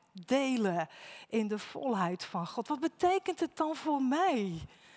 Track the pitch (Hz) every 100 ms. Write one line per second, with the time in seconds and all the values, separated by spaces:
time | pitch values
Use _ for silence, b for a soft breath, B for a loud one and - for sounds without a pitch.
0 | _ 185 175 262 269 254 202 170 160 B
1 | B B B 226 214 208 - - 277 202
2 | 175 180 - 180 170 - 220 294 311 -
3 | 359 381 - 339 330 - 311 311 311 285
4 | 262 294 381 254 196 165 - B B